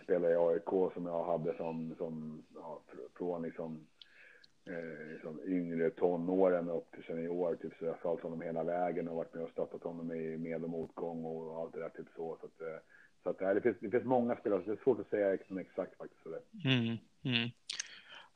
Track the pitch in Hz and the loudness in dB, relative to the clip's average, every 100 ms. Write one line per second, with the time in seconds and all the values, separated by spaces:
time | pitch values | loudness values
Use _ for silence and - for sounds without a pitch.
0 | - 90 85 85 85 85 - 95 90 87 | 2 4 6 6 6 4 4 4 4 0
1 | 87 85 85 85 82 80 85 82 80 78 | -4 -2 0 0 0 -2 -2 -4 -6 -4
2 | 85 78 78 78 - - - 76 - - | -6 -6 -8 -12 -16 -14 -12 -12 -12 -14
3 | 62 - 87 87 82 - 80 78 78 - | -14 -6 -2 -2 -4 -6 -8 -8 -14 -20
4 | - - - - - _ - 85 82 78 | -20 -20 -20 -20 -20 _ -10 -8 -8 -10
5 | 78 80 82 76 92 92 85 82 82 - | -12 -10 -10 -8 0 2 2 2 2 4
6 | 90 87 87 92 95 87 85 82 - - | 2 4 4 6 8 6 2 -2 -4 -14
7 | - 82 85 87 87 82 80 - 82 80 | -8 -4 -2 0 0 0 -6 -4 -4 -2
8 | 90 85 85 82 85 82 85 87 87 85 | -2 -2 -2 -6 -4 -2 0 2 2 0
9 | 85 82 82 82 82 - 82 80 87 85 | -2 -4 -4 -6 -6 -4 -4 -4 -8 -6
10 | 82 82 80 80 82 80 82 82 78 - | -6 -4 -4 -4 -4 -4 -4 -4 -6 -6
11 | 85 82 80 80 80 82 82 78 82 - | -6 -4 -6 -6 -6 -6 -6 -6 -8 -8
12 | 80 - 82 76 76 - 80 80 - - | -14 -8 -6 -6 -12 -10 -10 -10 -14 -20
13 | - _ 90 85 95 101 120 - 107 117 | -20 _ -4 0 4 4 4 2 0 0
14 | 113 127 120 117 110 95 92 104 135 107 | 4 4 4 0 2 0 0 0 4 4
15 | 98 107 98 92 - 95 85 - 92 - | 2 2 4 2 -2 -8 -6 -6 -6 -8
16 | 78 _ - 82 - 220 139 127 113 113 | -16 _ -12 -12 -12 -2 4 4 4 -2
17 | - _ 131 117 120 - - - - - | -8 _ -2 0 0 -6 -10 -10 -10 -14
18 | - - - | -18 -20 -18